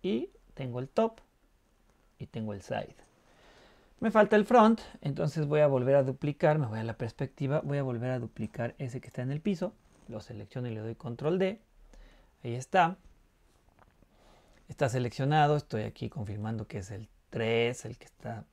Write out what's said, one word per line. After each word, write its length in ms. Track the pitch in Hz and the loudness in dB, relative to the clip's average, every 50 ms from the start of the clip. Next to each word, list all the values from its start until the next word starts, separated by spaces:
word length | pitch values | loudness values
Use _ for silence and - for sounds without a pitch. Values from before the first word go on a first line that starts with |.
y 300 | _ 180 208 233 302 392 _ - _ _ - | _ -2 -2 -2 -4 -6 _ -20 _ _ -14
tengo 260 | - 139 127 117 123 | -10 -10 -8 -6 -8
el 80 | 127 139 | -8 -2
top 320 | _ - 226 226 226 - - _ _ _ _ _ _ _ _ _ _ _ _ _ _ _ _ _ _ _ | _ 0 0 0 0 -8 -20 _ _ _ _ _ _ _ _ _ _ _ _ _ _ _ _ _ _ _
y 80 | - | -16
tengo 280 | - - 117 110 107 104 | -14 -10 -10 -8 -8 -8
el 80 | 101 - | -10 -8
side. 340 | - 123 113 - - - _ - _ _ _ _ _ _ _ _ - - - - - - _ _ _ _ _ | -8 -8 -8 -8 -10 -14 _ -20 _ _ _ _ _ _ _ _ -20 -20 -20 -20 -20 -20 _ _ _ _ _
Me 100 | - 226 | -4 2
falta 240 | - 220 214 214 - | 6 6 6 8 6
el 120 | 214 208 | 4 4
front, 340 | - 240 247 220 220 226 220 - - - - - | 6 8 8 8 8 6 4 0 -14 -20 -8 -6
entonces 440 | 147 135 - - 151 - 156 151 | -6 -2 0 -2 -2 0 -2 -2
voy 140 | 143 147 151 | 2 4 6
a 60 | 151 | 6
volver 300 | 147 139 131 123 127 139 | 6 6 4 4 4 4
a 60 | 143 135 | 4 4
duplicar, 560 | 131 131 - - 147 147 - - 156 151 156 | 2 -2 -4 -4 -4 -2 2 4 4 4 4
me 80 | 147 | 0
voy 120 | 110 110 110 | -2 -2 -4
a 60 | 110 | -4
la 120 | 117 113 | -6 -6
perspectiva, 640 | - - 113 - - 139 127 - - 143 131 139 156 | -6 -8 -10 -6 -6 -8 -8 -6 -6 -4 -2 0 -2
voy 180 | - 147 143 143 | -2 -2 -4 -2
a 40 | 139 | -2
volver 280 | 131 123 117 117 127 | -2 -4 -4 -2 -2
a 80 | 131 127 | -4 -4
duplicar 560 | 120 110 _ - 113 107 - - 117 120 - - | -6 -8 _ -8 -10 -8 -6 -6 -6 -6 -6 -8
ese 220 | 139 127 120 131 | -10 -8 -8 -10
que 80 | - - | -12 -12
está 140 | - - 123 | -10 -8 -6
en 80 | 131 | -6
el 100 | 139 151 | -6 -4
piso. 340 | - 208 202 170 185 180 - _ _ _ _ _ _ - | -2 -2 -2 -2 -4 -8 -8 _ _ _ _ _ _ -14
Lo 120 | 113 107 | -14 -14
selecciono 480 | - - - 107 104 101 - 131 123 123 | -12 -12 -14 -16 -14 -12 -10 -8 -8 -6
y 60 | 113 | -8
le 60 | 107 | -8
doy 140 | 107 113 117 | -8 -10 -12
control 440 | - - 127 120 - 135 151 175 185 | -10 -10 -10 -10 -4 -2 -2 0 0
D. 220 | 190 185 202 226 _ _ _ _ - - - - - - - - _ _ _ _ _ | 0 -2 -2 -6 _ _ _ _ -20 -20 -20 -20 -20 -20 -20 -20 _ _ _ _ _
Ahí 120 | 120 117 | -8 -8
está. 420 | 123 131 - - 190 - 175 185 - _ - _ _ _ _ _ _ _ _ _ _ _ _ _ _ - _ _ _ _ _ _ _ _ - - _ _ _ _ - _ _ | -8 -10 -2 2 4 4 4 2 -4 _ -20 _ _ _ _ _ _ _ _ _ _ _ _ _ _ -20 _ _ _ _ _ _ _ _ -20 -20 _ _ _ _ -20 _ _
Está 200 | - - 151 131 | -4 -2 -2 0
seleccionado, 680 | 110 131 123 120 - - 135 135 151 156 147 143 151 | 0 0 -2 -2 -2 -2 0 2 4 4 4 4 4
estoy 260 | 147 143 _ - 110 107 | 0 0 _ -6 -6 -4
aquí 260 | 113 - - - - | -6 -8 -8 -10 -10
confirmando 580 | - 156 113 101 104 104 104 110 113 110 104 | -8 -8 -8 -8 -8 -8 -6 -6 -6 -6 -8
que 120 | - - 104 | -8 -10 -12
es 120 | 95 98 | -10 -10
el 180 | 107 98 110 - _ _ _ _ | -12 -14 -14 -16 _ _ _ _
tres 560 | - - 113 110 117 117 117 120 123 - - | -6 -4 -2 0 2 2 2 0 -2 -4 -10
el 140 | 107 117 - | -14 -14 -14
que 80 | - | -18
está 400 | - _ _ - 117 113 107 104 _ | -20 _ _ -14 -12 -12 -12 -14 _